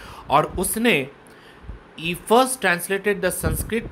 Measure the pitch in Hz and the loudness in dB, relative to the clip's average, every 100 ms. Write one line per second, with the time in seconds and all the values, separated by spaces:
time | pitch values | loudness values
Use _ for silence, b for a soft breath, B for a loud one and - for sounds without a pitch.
0 | B B - 143 151 170 185 220 233 156 | B B 2 2 2 -2 -4 0 2 2
1 | 127 - - B B B - - - - | 0 -10 -20 B B B -18 -18 -18 -10
2 | 165 175 - 226 254 - 190 175 175 196 | -8 -8 4 4 4 0 0 0 0 -2
3 | 208 196 180 180 160 156 - 226 - | 0 0 -2 -2 -2 -2 -2 -4 -2